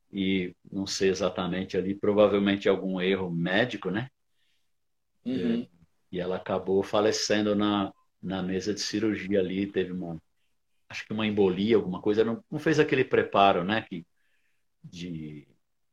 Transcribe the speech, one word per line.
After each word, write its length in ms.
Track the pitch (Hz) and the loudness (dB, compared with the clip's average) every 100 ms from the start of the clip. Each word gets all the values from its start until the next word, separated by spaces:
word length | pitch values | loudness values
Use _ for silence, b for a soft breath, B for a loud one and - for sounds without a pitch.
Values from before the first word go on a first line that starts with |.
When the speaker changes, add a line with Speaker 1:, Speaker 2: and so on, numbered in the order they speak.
| _ | _
Speaker 1:
e 420 | 101 95 95 90 - - | -4 0 0 -2 -10 -12
não 160 | 98 95 | -8 -6
sei 240 | - 95 | 0 0
exatamente 680 | 90 92 - 90 92 95 95 | 2 -2 -2 -4 -4 -4 -4
ali, 180 | 92 101 | -4 -2
provavelmente 720 | 104 101 104 101 101 98 104 | 0 4 6 4 2 0 2
algum 320 | 95 95 92 | 0 0 -2
erro 320 | 92 95 92 | 0 0 -2
médico, 580 | 85 87 95 123 - 92 | -2 0 2 0 -2 -4
né? 200 | 98 127 _ _ _ _ _ _ _ _ _ _ _ 120 | -6 -6 _ _ _ _ _ _ _ _ _ _ _ -6
Speaker 2:
Uhum. 360 | 127 120 117 | -4 -2 -2
Speaker 1:
É, 60 | 123 _ _ _ - | -4 _ _ _ -12
e 80 | 90 | -6
ela 160 | 92 90 | -4 -4
acabou 480 | - 95 95 95 | -2 -4 0 0
falecendo 720 | 98 107 110 107 - 107 104 101 | 2 2 2 2 0 2 2 2
na, 380 | 104 104 98 - _ _ | 2 2 -2 -6 _ _
na 220 | 90 95 | -8 -6
mesa 300 | 92 95 104 | -2 -4 -2
de 80 | 101 | -4
cirurgia 580 | - 104 110 98 92 101 | -4 -2 -2 -2 0 0
ali, 280 | 90 92 101 | 0 -2 -2
teve 260 | - 90 | -2 -4
uma, 240 | 90 85 80 _ _ _ _ _ _ _ | -4 -8 -12 _ _ _ _ _ _ _
acho 180 | - - | -14 -8
que 60 | |
uma 120 | 110 107 | -2 0
embolia, 520 | 104 98 92 104 110 | 4 4 4 4 4
alguma 240 | 90 87 | 2 -4
coisa, 240 | 107 104 113 | 0 2 2
não, 180 | 113 - | 0 -6
não 80 | 151 | -4
fez 180 | 165 151 | 0 2
aquele 280 | 151 135 127 | 4 2 2
preparo, 580 | 113 - 104 98 90 | 2 2 6 6 4
né, 220 | 90 110 - | 0 -2 -4
que, 160 | 90 - _ _ _ _ _ _ _ | -12 -14 _ _ _ _ _ _ _
de, 640 | - 87 90 80 78 76 71 _ _ _ _ | -20 -14 -10 -10 -10 -14 -18 _ _ _ _